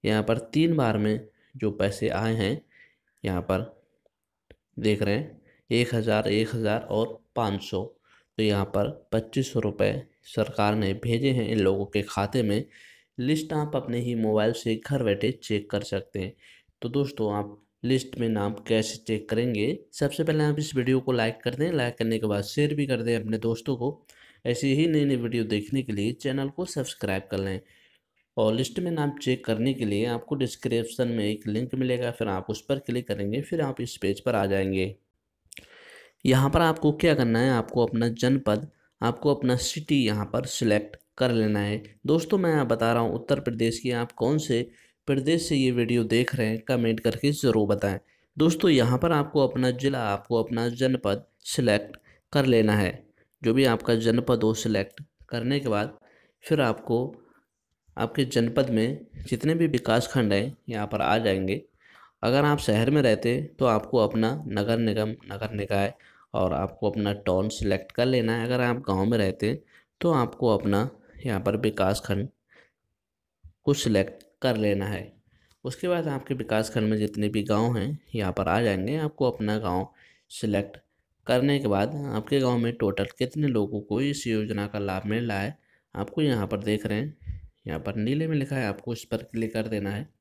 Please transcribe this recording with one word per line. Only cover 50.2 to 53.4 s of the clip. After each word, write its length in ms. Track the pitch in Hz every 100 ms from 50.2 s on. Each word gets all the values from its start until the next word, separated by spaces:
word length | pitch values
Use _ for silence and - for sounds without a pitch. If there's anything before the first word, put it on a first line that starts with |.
| - 117
अपना 300 | 110 117 120
जनपद 540 | 120 131 131 101 101 - _ -
सिलेक्ट 520 | - 117 104 - - _ _ _
कर 120 | 147 131
लेना 300 | 117 107 104
है। 160 | 92 - _ _ _ _